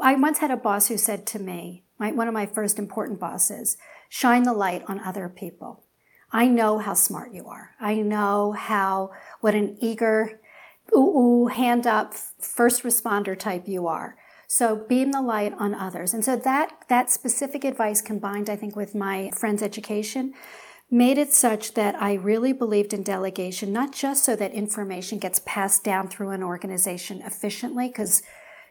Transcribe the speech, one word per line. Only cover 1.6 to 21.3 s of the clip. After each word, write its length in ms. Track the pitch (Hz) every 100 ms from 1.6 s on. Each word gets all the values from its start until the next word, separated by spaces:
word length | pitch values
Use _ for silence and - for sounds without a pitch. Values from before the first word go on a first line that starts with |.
| 175 180 _ -
my, 140 | 214
one 160 | - 233
of 60 |
my 120 | 220 202
first 320 | 214 208 208
important 420 | 202 - 233 196
bosses, 560 | 170 185 - 196 - - - - _
"Shine 360 | - 247 240
the 100 | 247
light 280 | 220 190 180 -
on 120 | 196
other 280 | 196 190 180
people. 540 | 185 175 - - - _ _ _ _ _
I 160 | 220 247
know 300 | 240 220 214
how 160 | 208
smart 400 | 180 - - 247
you 120 | 185 -
are. 260 | - - -
I 180 | 208 214
know 560 | 208 208 202 202 208
how, 580 | 208 - 208 190 190 190 - - -
what 120 | 214
an 220 | 214 202 -
eager, 580 | 226 220 226 220 220 - _ - - _ - -
ooh, 220 | 285 302
ooh, 280 | 247 240 240
hand 380 | - 247 240 240
up, 260 | 214 214
f-, 180 | - - -
first 440 | - - 240 262
responder 540 | 247 226 233 202 196 190
type 300 | 214 180 180
you 180 | 185 170
are. 300 | 160 185 - _ - -
So 280 | - 233 214
beam 360 | 220 247 269
the 80 | 277
light 320 | 254 214 208 -
on 160 | 208
others." 400 | 202 190 180 180
And 100 | 226
so 120 | 220 247
that, 340 | 262 269 320 - -
that 220 | 240 254
specific 540 | - 254 - 277 277
advice 360 | 269 262 214 208
combined, 480 | - 208 202 208 208
I 80 | 202
think, 180 | 208 208
with 180 | 196
my 360 | 214 196 196 196
friend's 300 | - 220 208
education, 680 | 208 208 - 208 214 262 262 - - - - - _
made 280 | 240 247 277
it 160 | 285